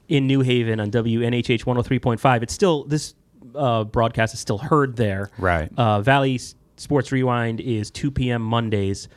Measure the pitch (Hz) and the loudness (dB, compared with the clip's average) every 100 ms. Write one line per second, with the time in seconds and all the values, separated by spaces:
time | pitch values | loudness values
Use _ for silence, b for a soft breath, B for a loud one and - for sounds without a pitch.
0 | - 147 131 135 127 123 113 110 104 117 | -2 0 2 2 4 2 2 0 0 0
1 | 113 113 117 120 120 117 - 123 117 127 | 0 0 0 0 0 -2 0 -2 0 0
2 | 131 113 135 123 117 - 196 151 135 151 | 0 2 2 2 0 0 2 2 0 -4
3 | - - _ _ 131 131 135 113 107 120 | -4 -16 _ _ -16 -4 0 0 0 0
4 | 117 117 113 - - 104 151 156 135 117 | 0 2 -2 -2 -6 -4 0 2 2 0
5 | 110 95 98 - 92 87 78 - 117 104 | -2 -2 -6 -2 0 0 -2 0 2 2
6 | 101 139 135 127 - - _ - - 147 | 4 2 2 -2 -6 -20 _ -16 -2 0
7 | 123 131 127 120 117 113 104 113 107 - | 0 0 0 0 -2 -4 -4 -4 -4 -4
8 | 147 135 127 120 110 117 113 104 98 98 | -4 -2 -2 -2 0 0 0 0 -2 -4
9 | - | -8